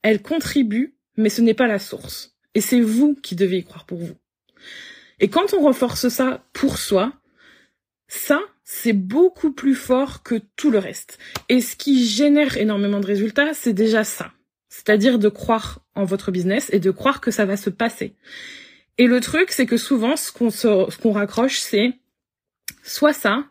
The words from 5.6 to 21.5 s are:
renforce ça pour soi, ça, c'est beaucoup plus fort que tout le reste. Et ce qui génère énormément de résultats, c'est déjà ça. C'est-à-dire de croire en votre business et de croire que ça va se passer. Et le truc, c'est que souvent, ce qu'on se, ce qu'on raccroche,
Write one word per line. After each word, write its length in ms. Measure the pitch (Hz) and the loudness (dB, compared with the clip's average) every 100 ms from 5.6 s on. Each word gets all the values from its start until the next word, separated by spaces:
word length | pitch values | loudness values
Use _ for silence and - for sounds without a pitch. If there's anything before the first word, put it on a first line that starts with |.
renforce 460 | 294 254 247 - 247 | 4 2 -2 -2 -4
ça 380 | 240 262 - _ | 0 -2 -4 _
pour 260 | - 277 - | -4 -2 -2
soi, 340 | - 190 226 - _ _ _ _ _ _ _ _ _ | -2 0 0 -6 _ _ _ _ _ _ _ _ _
ça, 320 | - - 294 415 _ | -12 -2 -2 -2 _
c'est 280 | - - 240 | -18 -6 -2
beaucoup 600 | 208 185 262 370 - 311 | 0 0 2 2 2 -6
plus 220 | 269 277 | -2 0
fort 480 | 254 - 254 269 - | 0 0 0 0 -8
que 180 | - 226 - - | -6 -6 -6 -2
tout 140 | 302 | 0
le 80 | 214 | 0
reste. 400 | 185 - - - - - - | -2 -12 -18 -20 -16 -16 0
Et 120 | 254 | 0
ce 160 | 240 - | 0 -6
qui 300 | 285 269 233 | 0 2 2
génère 500 | 208 294 294 285 233 | 2 4 4 2 0
énormément 440 | 214 202 202 202 | 0 0 0 -2
de 60 | 196 | -2
résultats, 480 | 202 220 285 294 | -2 0 0 -2
c'est 180 | 302 240 | -2 -2
déjà 320 | 196 220 220 | 2 2 2
ça. 280 | 214 - - _ _ _ _ | -2 -8 -14 _ _ _ _
C'est-à-dire 500 | - - 214 233 233 | -8 0 4 4 4
de 100 | 208 | 2
croire 560 | 208 - 226 - - _ | 0 -2 -2 -4 -14 _
en 100 | - | -6
votre 260 | 196 196 - | -4 -4 -4
business 400 | 180 180 208 - | -2 0 -2 0
et 60 | 196 | 0
de 120 | 185 | 0
croire 300 | 190 269 277 | 0 -2 -2
que 100 | - | -4
ça 140 | 226 | -2
va 120 | 202 202 | -2 -2
se 140 | - | -6
passer. 460 | - 226 - - _ - - - - - _ _ - | -2 -4 -4 -12 _ -20 -20 -20 -20 -20 _ _ 4
Et 60 | 247 | 4
le 140 | 247 | 4
truc, 300 | 233 311 370 | 0 0 0
c'est 140 | - | 0
que 140 | 254 233 | 0 0
souvent, 380 | - 262 226 311 | 0 0 0 -2
ce 140 | - | -6
qu'on 200 | - 233 | -2 -2
se, 360 | - 233 196 190 | 0 2 2 0
ce 80 | - | 0
qu'on 140 | 226 | 0
raccroche, 460 | 208 202 - 262 | 0 -2 0 0